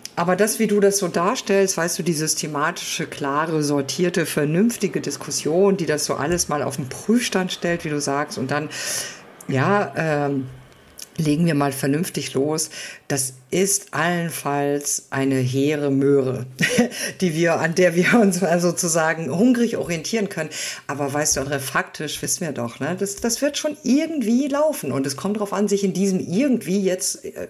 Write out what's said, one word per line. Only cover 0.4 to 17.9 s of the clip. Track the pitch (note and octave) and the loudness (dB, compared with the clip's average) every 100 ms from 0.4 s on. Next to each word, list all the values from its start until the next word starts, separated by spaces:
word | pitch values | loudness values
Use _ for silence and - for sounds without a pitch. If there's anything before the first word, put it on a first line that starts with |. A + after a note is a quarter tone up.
| A3 - | 2 2
wie | A3 | 2
du | G3+ | 6
das | G3 G3 | 4 4
so | F3 | 0
darstellst, | E3+ F3+ C4 - G3 F#3+ - | 0 0 0 2 4 4 2
weißt | E3+ - | -2 0
du, | |
die | E3+ | -2
systematische, | D3+ D#3 - D3+ C#3+ D#3 E3+ - - D#3 | 0 0 -2 -2 -2 -2 -2 -6 -6 -6
klare, | - C#3+ C#3+ D#3+ D#3 | -4 -2 0 0 0
sortierte, | D3 C#3+ C#3 - F3+ F3 D3+ | 2 0 0 0 0 2 -2
vernünftige | - D3 E3 A#3 A#3 F#3+ E3+ | 0 0 4 2 2 -2 -2
Diskussion, | C#3+ C#3+ - - - E3+ G3 G3 | -4 -8 -6 -4 0 4 4 4
die | D3+ | 0
das | D3+ | -2
so | - - | -2 -2
alles | C#3+ F3 - | 0 0 0
mal | D3 | -2
auf | B2 C3+ | -2 -4
den | C3 | -8
Prüfstand | - - A#3+ A3+ F#3+ F#3 | -10 2 2 2 -2 -2
stellt, | - E3+ E3+ D#3+ | -2 -2 -2 -2
wie | |
du | D3 | -4
sagst, | C#3+ C#3 D3 - | -2 -2 -2 -4
und | C3 | -2
dann, | C#3+ D3+ - - - - - - - - | -2 -4 -8 -6 -6 -8 -12 -20 -20 -4
ja, | C3 D#3+ G3+ F#3+ - | 0 2 2 0 -2
ähm, | D#3+ D3 C#3+ C#3 C3 - - - - - - - | -2 0 0 -2 -4 -12 -20 -20 -20 -20 -18 -4
legen | D3+ D3 E3+ | 0 2 2
wir | |
mal | D3 C#3+ | 2 0
vernünftig | C3 C#3+ D3 - - - | 0 0 0 0 -4 -4
los. | C3 C#3+ D#3 - - - - - | -2 0 0 -4 -8 -14 -16 -6
Das | C#3 C3 - - | -4 -4 -8 -4
ist | F3 G3 - - | 0 2 0 -4
allenfalls | C#3+ E3 F3 E3+ - C#3+ C#3+ C#3+ C#3+ C#3+ - - | -2 0 0 -2 -4 -2 0 0 0 -2 -6 -4
eine | C3+ C3+ C3 | -2 2 2
hehre | B2+ C3+ C#3+ D3+ C#3+ | 2 2 2 2 2
Möhre, | C3+ C#3 C#3+ C3 A#2 - - E3+ E3 | 2 4 4 4 -2 -6 -2 0 2
<laughs> | A#3 - G#3 - | 2 0 -8 -2
die | F#3 | 0
wir, | D#3 E3+ D3+ | 2 2 2
an | D#3+ E3+ | 0 4
der | F3+ | 4